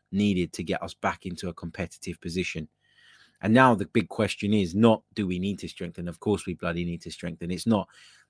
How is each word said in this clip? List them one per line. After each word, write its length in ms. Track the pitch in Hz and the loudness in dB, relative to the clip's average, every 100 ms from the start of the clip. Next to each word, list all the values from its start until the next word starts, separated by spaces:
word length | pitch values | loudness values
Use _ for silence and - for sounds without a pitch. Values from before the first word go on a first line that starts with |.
| _ | _
needed 420 | 98 104 - 85 | 0 2 2 -2
to 100 | - | -4
get 180 | 87 90 | -4 -4
us 120 | - | -6
back 320 | - 98 92 95 | -6 -4 -4 -8
into 240 | 87 92 | -8 -10
a 40 | |
competitive 640 | 85 82 - 85 - - 85 | -10 -10 -8 -8 -10 -12 -10
position. 460 | 87 87 90 82 78 _ _ _ _ _ _ _ | -8 -6 -6 -6 -10 _ _ _ _ _ _ _
And 120 | 101 | 4
now 220 | 117 131 104 | 8 8 6
the 100 | 98 | 2
big 200 | 117 87 | 0 0
question 460 | - 104 - 101 | 0 -2 0 0
is 220 | 107 90 95 | 2 2 4
not, 280 | 113 110 - - | 6 6 0 -6
do 100 | 95 | -4
we 140 | 90 | -2
need 200 | 98 95 | -4 -4
to 80 | 87 | -8
strengthen? 400 | - 87 87 87 | -10 -10 -8 -10
Of 120 | 82 | -6
course 260 | 104 101 - | -2 -2 -2
we 80 | |
bloody 320 | 85 87 85 87 | -6 -4 -4 -4
need 160 | 85 | -6
to 100 | 82 | -10
strengthen. 400 | - 87 82 87 | -10 -10 -8 -6
It's 160 | 90 113 | -4 2
not, 200 | 107 - - - - _ | 2 0 -10 -20 -20 _